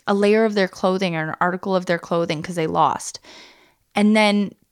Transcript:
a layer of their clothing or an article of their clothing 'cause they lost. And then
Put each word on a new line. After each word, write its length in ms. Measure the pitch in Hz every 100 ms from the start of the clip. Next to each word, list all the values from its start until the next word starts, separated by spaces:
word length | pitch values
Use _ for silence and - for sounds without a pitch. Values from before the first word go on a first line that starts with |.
| -
a 80 |
layer 320 | 202 202 214 220
of 80 |
their 140 | 208 185
clothing 480 | - 190 185 185 160
or 140 | 156
an 60 | -
article 340 | 175 180 196 185
of 120 | 180
their 120 | 170
clothing 420 | - 170 170 156
'cause 120 | 170 175
they 120 | 160
lost. 520 | 170 147 - - - - - - _ _ _ _ 208
And 200 | 208 214
then 360 | 208 208 196 - _